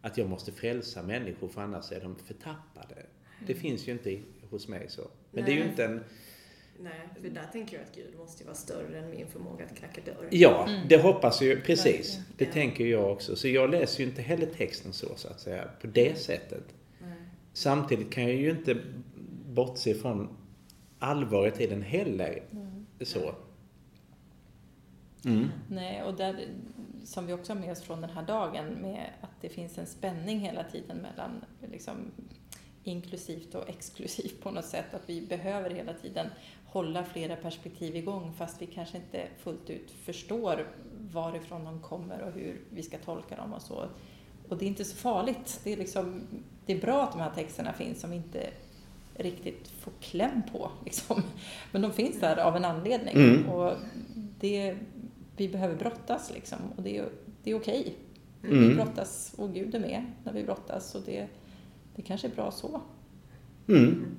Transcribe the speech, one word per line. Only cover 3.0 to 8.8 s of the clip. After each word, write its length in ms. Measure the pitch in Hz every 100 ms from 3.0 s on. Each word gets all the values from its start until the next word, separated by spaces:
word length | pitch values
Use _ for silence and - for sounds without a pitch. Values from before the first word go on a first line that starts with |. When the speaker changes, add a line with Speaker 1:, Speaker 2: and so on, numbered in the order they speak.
| - - - - 196
Speaker 1:
Det 60 |
Speaker 2:
Mm. 80 | 185
Speaker 1:
finns 260 | 160 120 -
ju 40 |
inte 180 | 120 101
i, 120 | 98 - - 101
hos 180 | 104 110
mig 180 | 95 -
så. 140 | - - - -
Men 140 | 127
det 60 | 123
är 40 |
ju 60 | 147
Speaker 2:
Nej. 80 | 160
Speaker 1:
inte 140 | -
en 160 | 113 113 - - - - - - - -
Speaker 2:
Nej, 280 | 175 160 170 180
för 60 | 185
där 160 | 165 156
tänker 240 | 226 214 165
jag 80 |
att 120 | - -
Gud 220 | - 160
måste 240 | 165 -
ju 40 | -
vara 100 | 151
större 420 | - 160